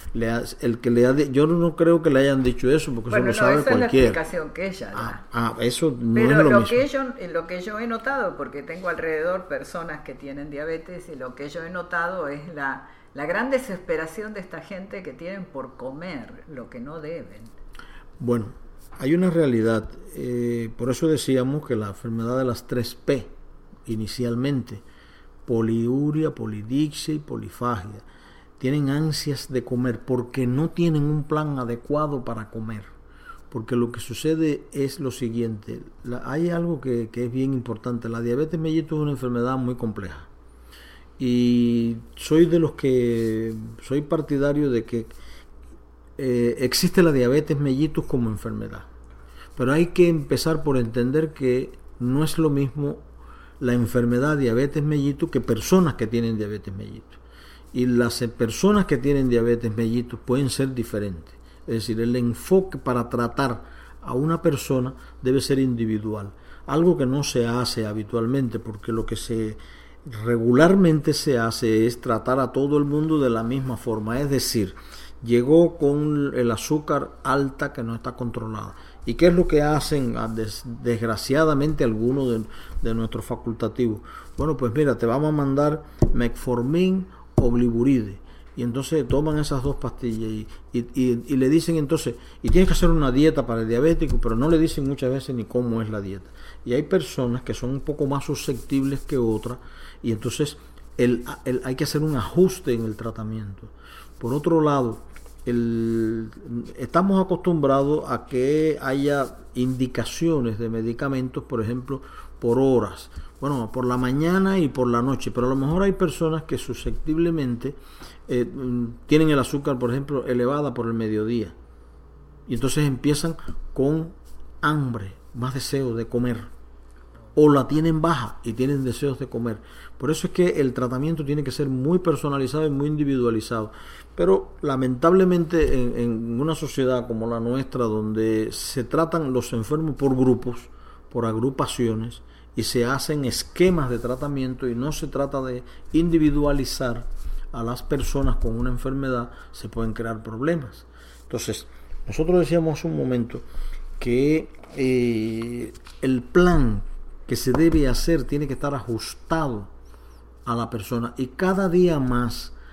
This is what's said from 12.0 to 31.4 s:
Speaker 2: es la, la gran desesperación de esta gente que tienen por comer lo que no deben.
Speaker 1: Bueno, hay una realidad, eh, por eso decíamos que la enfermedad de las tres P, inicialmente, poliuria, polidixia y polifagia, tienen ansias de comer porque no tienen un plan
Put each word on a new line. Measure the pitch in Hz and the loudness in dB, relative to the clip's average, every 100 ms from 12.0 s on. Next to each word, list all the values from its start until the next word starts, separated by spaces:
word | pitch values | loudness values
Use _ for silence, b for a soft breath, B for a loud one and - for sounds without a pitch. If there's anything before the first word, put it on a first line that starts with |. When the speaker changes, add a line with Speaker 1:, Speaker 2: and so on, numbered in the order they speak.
| 170 185 147 | -4 -4 -6
Speaker 2:
es | 147 160 | -8 -10
la, | 151 139 - - B B | -8 -6 -6 -12 B B
la | 139 151 | -10 -4
gran | 196 254 | -2 0
desesperación | 262 254 180 - 160 160 220 214 | -2 -2 -10 -4 -4 -4 -8 -10
de | 202 | -12
esta | 185 160 | -14 -16
gente | - 190 190 202 | -14 -14 -12 -14
que | 180 | -14
tienen | 127 170 196 | -14 -12 -12
por | 180 135 127 - | -12 -12 -14 -12
comer | 127 143 180 143 104 110 - | -12 -10 -10 -12 -12 -18 -16
lo | 131 107 | -16 -14
que | 123 | -14
no | 131 165 | -12 -12
deben. | 151 165 - 107 117 - - B B B B - | -10 -12 -12 -18 -18 -16 -16 B B B B -6
Speaker 1:
Bueno, | 120 120 107 - - - - - | 0 0 -2 -12 -18 -18 -18 -6
hay | 131 | 0
una | 175 185 | 2 4
realidad, | 165 147 117 113 110 110 - - | 4 4 4 4 2 -2 -14 -14
eh, | - 127 120 120 117 113 - | -10 -6 -2 -2 -2 -4 -4
por | 120 | -4
eso | 120 160 | 0 2
decíamos | 151 - 131 127 147 - | 2 2 2 2 -2 -2
que | 113 | -4
la | 104 | -4
enfermedad | 101 117 113 113 127 | -8 -6 -4 -2 0
de | |
las | 127 117 - | 0 -2 -4
tres | 123 120 | -4 -4
P, | - - 135 - - - - - - - | -6 -2 -2 -2 -16 -20 -20 -20 -18 -6
inicialmente, | 110 107 - 120 117 135 135 - 110 - b b b b - - | -4 -4 -4 -2 0 0 -2 -4 -12 -16 b b b b -16 -2
poliuria, | 117 113 113 117 135 147 151 156 | 0 2 0 0 0 0 0 -2
polidixia | - 110 104 107 135 151 - - | -4 -8 -8 -4 0 0 -2 -6
y | 151 | -6
polifagia, | 147 117 104 - 123 110 98 104 - B B B B - | -6 -10 -10 -4 -2 -2 -6 -14 -18 B B B B -6
tienen | 127 147 139 | -2 0 2
ansias | 143 160 147 147 135 - | 2 0 -2 -4 -6 -4
de | 127 | -6
comer | - 123 127 117 | -2 -2 0 -2
porque | - 123 120 135 123 | -2 -2 -2 -2 0
no | 127 165 | 0 -2
tienen | - 170 151 | 0 2 2
un | 147 151 | 2 0
plan | - 156 | 0 -2